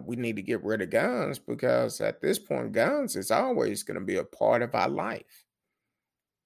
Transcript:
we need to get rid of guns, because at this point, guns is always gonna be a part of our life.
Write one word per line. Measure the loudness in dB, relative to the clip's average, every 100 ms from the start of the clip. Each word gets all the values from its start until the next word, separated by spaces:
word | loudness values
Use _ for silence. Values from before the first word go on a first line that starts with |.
we | -4 -4
need | -4 -4
to |
get | -4 -2
rid | -2 -2
of | 0
guns, | 2 2 0 -2 -4
because | -8 0 2 4 2 0
at | -2 0
this | 0 0
point, | -2 -4 0
guns | 2 2 2 -2 -4
is | 0
always | 2 2 0 0 -2
gonna | -6 -6
be | -2 -2
a |
part | -2 0 4 4
of | 2 0
our | 0
life. | 0 -4 -8 -12 -20 _ _ _ _ _ _ _ _ _ _